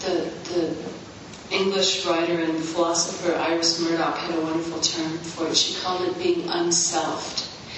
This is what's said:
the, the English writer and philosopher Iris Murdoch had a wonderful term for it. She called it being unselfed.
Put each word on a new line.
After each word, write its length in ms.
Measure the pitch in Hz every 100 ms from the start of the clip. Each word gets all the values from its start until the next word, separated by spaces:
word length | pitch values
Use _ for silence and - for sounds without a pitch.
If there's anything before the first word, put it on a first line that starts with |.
the, 280 | 190 170 156 - -
the 240 | 175 156 - - - - - - - -
English 540 | 190 190 190 185 185 180
writer 360 | 170 170 170
and 160 | 160 160
philosopher 800 | 160 175 170 170 - - 170 156
Iris 460 | 160 165 - -
Murdoch 360 | 165 165 160 -
had 200 | 175 160
a 40 |
wonderful 380 | 160 165 165 165
term 360 | - 165 156 165
for 280 | - - 160
it. 80 | -
She 260 | - -
called 200 | 180 185
it 160 | 175 170
being 300 | 180 170 165
unselfed. 1000 | 170 175 165 - 160 - 113 - - - - -